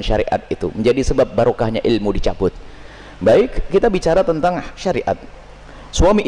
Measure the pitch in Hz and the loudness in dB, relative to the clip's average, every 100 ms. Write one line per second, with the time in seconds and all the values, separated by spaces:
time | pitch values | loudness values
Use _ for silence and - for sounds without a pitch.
0 | 101 107 107 - - - 87 90 113 131 | 0 -2 0 -4 -4 -6 -6 -2 0 0
1 | 127 139 120 98 117 - 113 113 - 113 | 0 2 0 2 0 0 -2 -2 0 0
2 | 104 95 - 87 92 - - - - - | 0 0 -2 0 -2 -4 -18 -20 -20 -20
3 | - - 92 135 247 - - 196 233 185 | -20 -4 4 4 4 0 0 2 2 0
4 | 170 170 170 160 175 180 - - 190 127 | 2 2 2 0 0 -2 -8 -8 -4 -2
5 | - 95 - - - - - - - - | -2 -4 -6 -20 -20 -20 -20 -20 -8 2
6 | 170 208 | 4 4